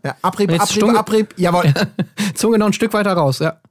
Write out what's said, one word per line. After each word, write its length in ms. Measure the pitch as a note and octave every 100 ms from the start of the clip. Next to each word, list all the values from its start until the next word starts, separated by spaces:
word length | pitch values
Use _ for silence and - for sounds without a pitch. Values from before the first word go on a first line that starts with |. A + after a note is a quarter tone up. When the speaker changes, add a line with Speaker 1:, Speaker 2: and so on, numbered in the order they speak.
Speaker 1:
Ja, 140 | C#3+ -
Abrieb, 280 | F#3 F#3 G3+
Speaker 2:
Und 60 | E3+
jetzt 80 |
Speaker 1:
Abrieb, 180 | F#3+ F#3+
Speaker 2:
Zunge 180 | G#3 A3+
Speaker 1:
Abrieb. 340 | - A3 G#3+ -
Jawohl. 360 | F3 F3 E3+ C#3+ G#3 -
Speaker 2:
<laughs> 300 | - - G#3
Zunge 240 | - A3 A3+
noch 80 | G#3+
ein 80 |
Stück 180 | G3 A3+
weiter 220 | G#3+ G3+
raus, 260 | F3+ C#3+ C3
ja. 220 | D#3+ - _